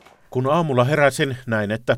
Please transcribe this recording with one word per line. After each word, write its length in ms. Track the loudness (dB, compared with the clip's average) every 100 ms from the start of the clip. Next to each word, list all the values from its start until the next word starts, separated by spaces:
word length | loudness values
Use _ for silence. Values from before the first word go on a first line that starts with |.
| -20 _ _
Kun 180 | -4 0
aamulla 360 | 0 0 2
heräsin, 540 | 2 4 2 2 -4 -4 -4
näin, 240 | -4 -2
että 260 | -4 -2